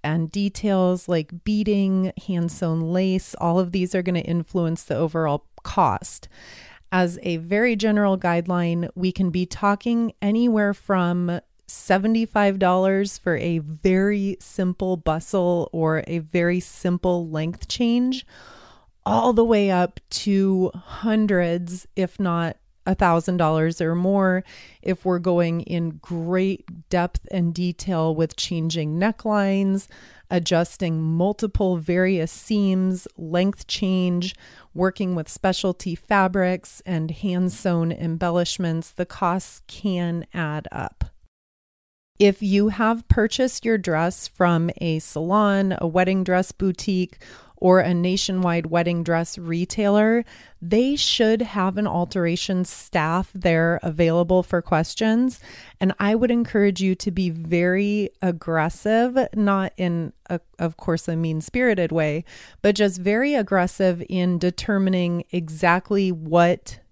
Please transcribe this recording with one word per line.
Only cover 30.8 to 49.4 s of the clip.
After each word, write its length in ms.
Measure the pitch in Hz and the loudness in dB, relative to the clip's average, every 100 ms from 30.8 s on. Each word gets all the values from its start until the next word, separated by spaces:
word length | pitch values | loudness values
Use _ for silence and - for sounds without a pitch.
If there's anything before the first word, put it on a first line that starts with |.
| 175 160 | -4 -2
multiple 760 | 160 165 190 208 214 - 190 175 | 0 0 0 -2 -2 0 0 0
various 560 | 156 180 185 185 165 | 0 0 2 2 -2
seams, 720 | - - 214 196 190 185 180 - - | -4 -2 0 2 2 0 -2 -6 -12
length 500 | 165 175 190 - - | -4 0 0 -2 -8
change, 680 | - 190 185 180 175 185 - - - - | -4 0 0 0 0 -4 -10 -20 -20 -14
working 420 | 160 185 - 185 | -2 -2 0 -4
with 140 | 175 151 | -4 -6
specialty 640 | - 190 180 190 180 185 | -4 -2 0 -2 -4 -6
fabrics 840 | 170 - 202 190 190 180 185 - - - | -8 0 2 2 2 0 -2 -6 -12 -6
and 240 | 170 160 | -4 -4
hand-sewn 840 | 156 202 180 180 - 190 170 165 | -4 -4 0 -2 -2 0 0 0
embellishments. 1000 | - 165 160 180 175 175 - 175 165 - | -2 -4 -2 -2 0 -2 -2 -2 -2 -6
The 160 | - 180 | -6 -8
costs 560 | - 180 185 - - - | -2 -2 -2 -4 -10 -14
can 600 | - 208 180 175 170 - | -8 -4 -2 -2 -4 -6
add 360 | 170 156 151 - | -6 -4 -6 -8
up. 320 | - - - - - _ _ _ _ _ _ _ _ _ - | -8 -8 -6 -8 -10 _ _ _ _ _ _ _ _ _ 2
If 240 | 202 196 | 2 2
you 260 | 202 202 214 | 0 2 2
have 380 | 202 220 233 - | 0 0 0 2
purchased 580 | - 220 - 254 - 226 | 2 2 0 -2 -2 -2
your 100 | 220 | -2
dress 500 | 180 156 170 - - | 0 0 0 -4 -8
from 440 | - 175 170 170 - | 0 2 4 0 -2
a 220 | 170 160 | -2 -2
salon, 760 | - 151 165 208 208 196 190 - | -2 -4 0 2 4 2 0 0
a 80 | 170 | 0
wedding 380 | 170 185 190 | 2 2 2
dress 260 | 180 180 185 | 2 0 0
boutique, 680 | - 190 175 - 185 180 - - - - - | -2 -2 -2 -2 -2 -2 -6 -20 -20 -20 0
or 220 | 185 185 | 4 6
a 140 | 175 | 6
nationwide 720 | 175 180 190 - 185 180 170 165 | 2 0 0 -2 0 0 0 0
wedding 360 | 170 170 170 | 0 0 -2
dress 360 | 165 165 170 | 0 0 -2
retailer, 840 | - | -6